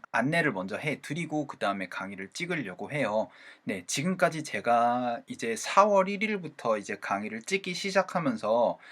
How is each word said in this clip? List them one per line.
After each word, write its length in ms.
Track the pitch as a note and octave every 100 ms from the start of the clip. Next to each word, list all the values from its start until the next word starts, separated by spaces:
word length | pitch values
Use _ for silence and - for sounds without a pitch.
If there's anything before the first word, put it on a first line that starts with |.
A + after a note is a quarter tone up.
| -
안내를 400 | A#2 B2+ E3+ D#3
먼저 240 | G2 F#2+ G2+
해드리고 720 | D3+ C3 - D3+ D#3 D3+ C#3
그 120 | -
다음에 300 | G#2 G2 F#2
강의를 420 | - F#2+ F#2+ G2
찍으려고 580 | - E3+ E3+ G2+ F2+ G2+
해요. 380 | D3 A2+ G#2+ G2 - - -
네, 220 | - G2 -
지금까지 560 | - E3 F3+ E3+ D#3+
제가 800 | D3+ G#2+ A#2 A#2 A#2+ B2 B2 A#2 -
이제 260 | B2 A#2
사월 540 | G#3+ - - G#3 G3 F#3+
일 160 | G3+
일부터 520 | G#3+ G#3 D#3+ - A#2+ G#2+
이제 220 | G2 G2+
강의를 420 | - G2+ G#2+ A2
찍기 320 | - G3 F#3+
시작하면서 1040 | F3 G3 F#3+ F#3 F3+ D3 A2 G#2+ A#2 A2+ - -